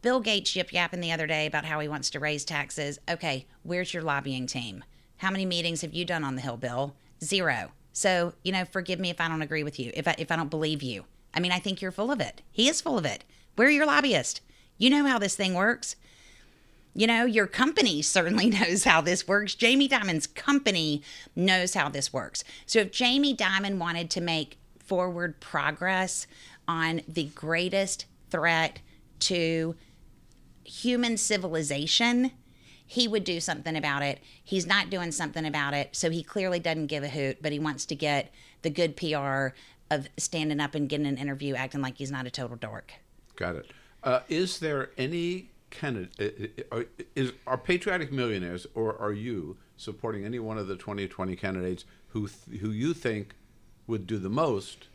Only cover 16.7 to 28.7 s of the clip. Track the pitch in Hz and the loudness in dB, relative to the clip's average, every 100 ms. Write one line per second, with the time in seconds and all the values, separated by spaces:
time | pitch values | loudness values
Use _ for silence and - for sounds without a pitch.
16.7 | - - - 226 233 247 214 196 - 269 | -20 -12 2 4 6 4 4 2 4 4
17.7 | 320 240 151 151 190 170 214 214 202 175 | 6 4 2 2 4 4 4 4 4 4
18.7 | 175 - 165 160 180 - 202 208 - 233 | 4 6 6 6 0 2 2 2 2 4
19.7 | 269 277 262 196 160 - - - 285 269 | 6 4 4 2 0 -2 -4 2 4 4
20.7 | 185 156 147 - - - - 185 185 180 | 2 0 0 -4 -18 -8 0 4 4 4
21.7 | 190 147 139 - 131 - - - - - | 2 0 0 -2 -4 -4 -8 -10 -16 2
22.7 | 226 202 - 247 262 285 240 196 190 196 | 2 2 2 4 4 4 2 2 2 0
23.7 | 190 170 170 170 185 175 160 147 - - | -2 -2 -2 -2 -2 0 0 -2 -10 -20
24.7 | - - 180 180 175 175 - - 156 143 | -20 -2 0 0 -2 -4 -6 -4 -2 -2
25.7 | 156 180 185 185 - - - - - - | 0 0 2 0 -4 -8 -16 -20 -10 -4
26.7 | 165 160 165 - 165 147 - 156 165 180 | 0 0 0 -2 -4 -4 -6 -2 0 2
27.7 | 190 196 - - - - 170 165 165 160 | 0 0 -4 -8 -18 -6 2 4 4 2